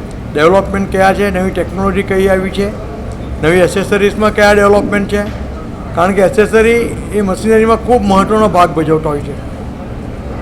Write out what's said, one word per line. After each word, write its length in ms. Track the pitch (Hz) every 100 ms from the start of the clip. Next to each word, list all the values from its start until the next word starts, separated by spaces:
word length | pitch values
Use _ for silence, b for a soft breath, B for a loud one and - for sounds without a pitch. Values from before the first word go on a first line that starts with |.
| - - -
ડેવલપમેન્ટ 580 | 147 165 190 190 196 190
કયા 220 | 190 190
છે, 260 | 190 202 185
નવી 120 | 185
ટેકનોલોજી 520 | 185 160 185 196 190
કઈ 240 | 196 190 190
આવી 220 | 190 190
છે, 180 | 202 202 - - - - - - -
નવી 140 | 151 180
એસેસરીઝમાં 760 | 165 196 - 202 202 202 208 214
કયા 180 | 208
ડેવલપમેન્ટ 540 | 208 202 208 196 202 196
છે. 160 | 202 208 - - - - - - -
કારણ 160 | 185
કે 100 | 196
એસેસરી 760 | 175 214 202 220 226 233 - - -
એ 80 | 202
મશીનરીમાં 560 | 190 180 220 220 220 220
ખૂબ 240 | 208 240
મહત્ત્વનો 480 | 202 190 190 214 208
ભાગ 200 | 175 170
ભજવતો 400 | 160 151 156 160
હોય 100 | 143
છે. 140 | 143 135 - - - - - - - - - -